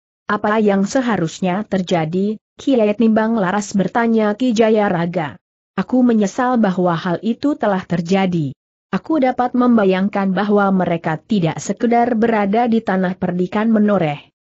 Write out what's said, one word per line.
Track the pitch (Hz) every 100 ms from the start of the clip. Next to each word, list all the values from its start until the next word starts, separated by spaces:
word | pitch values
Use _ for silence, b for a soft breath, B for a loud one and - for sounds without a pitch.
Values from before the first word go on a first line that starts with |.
| _ _ -
Apa | 208 214 220
yang | 214 196 196
seharusnya | 269 240 196 165 - 185 175 -
terjadi?" | 190 180 175 160 185 202 214 _
Kiai | - - 254 208
Timbang | 208 226 220 220
Laras | 226 180 202 202
bertanya | 202 190 233 233 226 208 208
Ki | 254
Jayaraga. | 220 220 220 202 180 175 175 147 - _ _ _
"Aku | - - 254 247
menyesal | 226 196 - 247 247
bahwa | 208 185 180
hal | 165 180 170 220
itu | 233 285 294
telah | 214 190
terjadi. | - 170 170 196 190 175 139 - _ _ _
Aku | 190 - 320
dapat | 254 254 247
membayangkan | 247 247 233 196 185 196 202 196
bahwa | 190 208 202 196
mereka | 190 175 170 170 160
tidak | - 214 165 151
sekedar | - 196 233 233 240 233
berada | 226 220 202 220 240
di | 226
tanah | 220 190 185 185
perdikan | 180 180 180 208 226
menoreh. | 220 208 196 156 147 - _